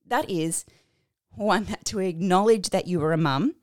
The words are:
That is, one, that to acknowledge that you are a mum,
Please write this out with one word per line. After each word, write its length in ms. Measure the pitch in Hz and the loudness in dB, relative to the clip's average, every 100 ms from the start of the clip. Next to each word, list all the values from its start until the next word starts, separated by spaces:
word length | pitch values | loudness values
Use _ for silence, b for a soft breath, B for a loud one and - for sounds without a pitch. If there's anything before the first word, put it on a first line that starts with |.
| - | -4
That 240 | 254 - | -2 -2
is, 340 | 170 160 170 - b b b b _ _ | -2 -2 -4 -10 b b b b _ _
one, 340 | - 208 190 | -6 0 0
that 200 | 185 - - | -2 -8 -6
to 120 | 220 | -4
acknowledge 720 | 185 165 190 180 214 226 180 | -4 -2 2 4 4 2 0
that 160 | 190 - | -4 -2
you 160 | 175 | -2
are 80 | 156 | 0
a 60 | 160 | 2
mum, 360 | 156 135 240 - | 2 2 0 -2